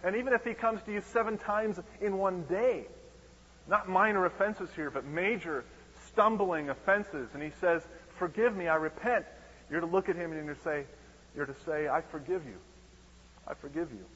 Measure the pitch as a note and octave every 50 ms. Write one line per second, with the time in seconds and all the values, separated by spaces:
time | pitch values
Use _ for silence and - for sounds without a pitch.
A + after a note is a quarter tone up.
0 | - F3+ G3 A3+ B3+ C4+ B3+ A#3 - A#3+ A3+ - - A3+ A3 G3+ - - G#3 G#3
1 | F#3 - - A#3+ A3+ A3 A3 G3+ - - G#3 G#3 A3 A3 G#3 F#3 E3+ - - -
2 | - G#3 G3 F#3+ G3 F#3+ F#3 F3+ E3 C3+ F3 F#3+ A#3 B3+ A#3 D#3 A2 - - -
3 | - - - - - - - - - - - - - - F#3 G#3 G#3 F#3 F#3 F#3
4 | G3+ G#3+ G#3 G3 F#3 F3 D#3+ - G3 G#3 G#3+ - F#3 E3 - - D#3 C#3+ B2+ C3+
5 | B2 C#3 D3 E3 F3+ G3+ A#3+ G3 D#3+ E3+ D#3 C3 A#2 - - - - - - -
6 | - - - - G#3 G#3+ A3 G#3 G3+ F#3 E3+ D#3+ D3 C#3+ C3+ - - - F#3+ G#3
7 | G#3 - - D3 B2+ A2 - C#3+ D3 D3+ C#3+ - - F3+ E3+ E3 - - - -
8 | - - - - F#3 F3 - G#3 A3 A#3+ G#3+ F#3+ F3 E3+ D#3+ D#3+ D#3 D#3 - -
9 | - A#3 B3 G#3 E3 - - - - - - - - - C#3+ E3 E3+ E3 E3+ F#3+
10 | F#3+ - F3+ F3 F3 E3 D#3+ D#3 D3+ D3+ D3 C#3 - E3 D3+ D3 C#3 C3+ - -
11 | - - - - - - - D3 C#3+ C3+ C3+ - - - D#3 D3+ D3+ D3+ C3+ D#3+
12 | D#3+ - - D#3 C#3 D3+ F3+ F#3 D#3 C3 G2+ F2+ - - - - - - - -
13 | - - - - - - - - - - - - - C#3+ C#3 D#3+ E3+ D3+ B2 G2+
14 | F#2 F2 -